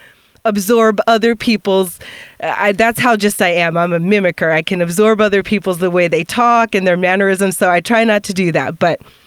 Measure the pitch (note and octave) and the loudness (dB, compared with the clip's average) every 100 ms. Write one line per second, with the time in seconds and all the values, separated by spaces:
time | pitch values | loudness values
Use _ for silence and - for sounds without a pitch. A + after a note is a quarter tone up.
0 | - _ _ _ A3+ G#3 F#3+ A#3 A3 G#3 | -20 _ _ _ -2 -2 2 2 2 2
1 | A3 A3+ A#3 A#3 - G#3+ G3+ F#3+ F#3 - | 2 2 2 0 -2 -2 0 0 0 -6
2 | - - - - D#3+ - G#3 G3 A3+ A#3 | -20 -20 -20 -10 -6 -2 0 2 0 0
3 | B3 G#3+ G3+ - F#3 F3 E3+ E3+ F3 E3+ | 0 0 0 0 0 0 0 0 0 0
4 | F3 G#3 F#3 D#3+ E3 D#3+ E3 F#3 E3+ F3 | 0 2 0 0 0 0 -2 -2 -2 2
5 | G#3+ G#3+ G#3+ G3 F#3 G3+ F#3+ E3+ F#3 F3+ | 2 4 2 0 0 -2 -2 -2 0 0
6 | F3 E3 E3 - A#3+ A#3 A3+ G3+ F#3 F3 | 0 0 -2 0 2 2 0 0 0 0
7 | F3+ F#3+ G3 F#3+ G3 F#3 F#3 F3 E3+ A3+ | 0 0 0 0 -2 0 0 0 0 0
8 | A3+ G#3 G#3 F#3 F3+ E3 C3+ E3 F3 - | 2 0 -2 -4 -2 -2 -4 -2 -2 -2
9 | - _ | -8 _